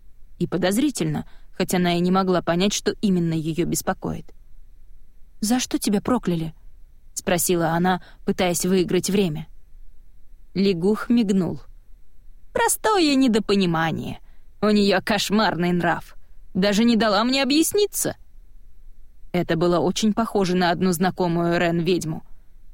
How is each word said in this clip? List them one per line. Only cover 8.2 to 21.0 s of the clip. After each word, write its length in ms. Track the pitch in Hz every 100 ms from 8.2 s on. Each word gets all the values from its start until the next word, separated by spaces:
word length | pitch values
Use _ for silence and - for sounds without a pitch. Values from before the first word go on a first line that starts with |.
| -
пытаясь 400 | 190 180 170 180
выиграть 460 | 190 170 180 175
время. 360 | 202 185 156 156 - - - - - - - - - - 180
Лягух 540 | 196 170 190 214 -
мигнул. 520 | 240 202 190 165 143 - - - - - - - - -
«Простое 600 | - 466 - 440 403 302 269
недопонимание. 1040 | 269 214 202 202 180 160 165 - - - - - - -
У 80 | 208
неё 320 | 208 202 185
кошмарный 720 | - 202 - 208 202 160 175
нрав. 420 | 175 170 160 - - - - -
Даже 320 | 185 202 202 233
не 100 | 226
дала 300 | 226 196 240
мне 180 | 269
объясниться». 720 | 269 294 320 415 403 - - - - - - - - - - - - - -
Это 240 | 175 - 165
было 220 | 175 175
очень 340 | 147 - 220
похоже 420 | 202 220 208 180 185
на 140 | 175
одну 240 | 175 185
знакомую 640 | 165